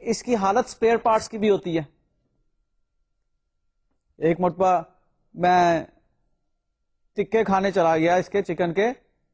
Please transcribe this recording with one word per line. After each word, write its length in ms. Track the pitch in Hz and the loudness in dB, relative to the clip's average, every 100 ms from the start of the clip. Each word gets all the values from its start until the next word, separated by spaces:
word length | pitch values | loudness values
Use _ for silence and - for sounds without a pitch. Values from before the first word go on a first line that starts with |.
| - | -6
اس 120 | 226 | -6
کی 120 | 240 226 | -4 -2
حالت 300 | 196 214 240 | 0 0 -2
spare 300 | - 226 233 | -2 0 2
parts 300 | 233 220 214 | 2 0 -2
کی 100 | 220 | -2
بھی 120 | 208 | 0
ہوتی 260 | 190 180 165 | 0 0 -6
ہے۔ 40 | 143 _ _ _ _ _ _ _ _ _ _ _ _ _ _ _ _ _ _ _ _ _ _ - | -6 _ _ _ _ _ _ _ _ _ _ _ _ _ _ _ _ _ _ _ _ _ _ -4
ایک 220 | 156 170 | -2 0
مرتبہ 400 | 180 170 190 175 165 _ _ _ _ | -2 0 0 0 -4 _ _ _ _
میں 500 | - 175 180 175 170 - _ _ _ _ _ _ _ _ _ _ _ _ - | -2 2 4 4 0 -4 _ _ _ _ _ _ _ _ _ _ _ _ -8
ٹکے 260 | 196 226 | -2 0
کھانے 260 | 196 190 196 | 0 0 0
چلا 240 | 190 165 160 | 2 2 2
گیا 180 | 165 | 2
اس 140 | 180 175 | 0 0
کے 140 | 202 | -4
چکن 320 | 196 165 175 | -4 -4 -2
کے، 180 | 165 226 262 _ _ _ | 0 -2 -4 _ _ _